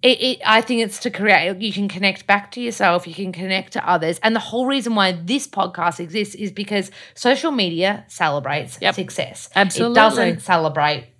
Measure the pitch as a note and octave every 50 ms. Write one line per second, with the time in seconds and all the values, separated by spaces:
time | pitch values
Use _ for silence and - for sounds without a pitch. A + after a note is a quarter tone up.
0 | - B3 B3+ - A3+ B3+ B3+ - - - A3 A3+ A3+ - B3+ A3+ A3+ G#3 G#3 -
1 | - B3 - - G3+ G#3+ G3 E3 D#3+ F3+ G3 F3+ A3 A3 - G3 G3+ G3 G3 F3+
2 | G3 G3 F#3+ - - - G3+ G3+ G3+ - - B3 B3 A#3 A3+ - G3+ F#3 F3 F3+
3 | F3 E3+ E3 - G3+ F#3 E3+ D#3+ F#3 F#3+ F#3+ F#3+ F#3 - - - - - F3+ E3+
4 | D#3+ D#3+ E3+ - - A3 A3+ A3+ - - G#3 A#3+ B3+ B3+ C#4 C#4 G#3+ A#3 A3+ G#3
5 | G3 F#3 F3+ E3+ E3+ E3+ B3+ C#4 C#4 - - G3+ F#3 - F3+ - E3 F3 - -
6 | F3 D#3+ D#3+ G#3+ G#3 G#3 - - G#3+ G3 - G3 G3+ G3 G#3 G3+ F#3+ F#3+ - -
7 | - - _ - - B3 C#4 C#4 C#4+ E4 D4 B3 G3 F3 E3 E3 F3+ G3 G#3 G3+
8 | - _ - - F3+ D#3 C#3+ D3 C3+ C3+ D3 D3+ - B2 - - - G3 - -
9 | F#3 F#3+ - - - - - - - - - F#3+ G3+ F#3+ - - A3+ A#3+ A#3+ A3+
10 | A3 A3 - A#3+ A#3 F3+ E3+ - - - F#3 E3 D#3+ D#3 D3 D#3+ D3 D3 D3+ C3
11 | - - _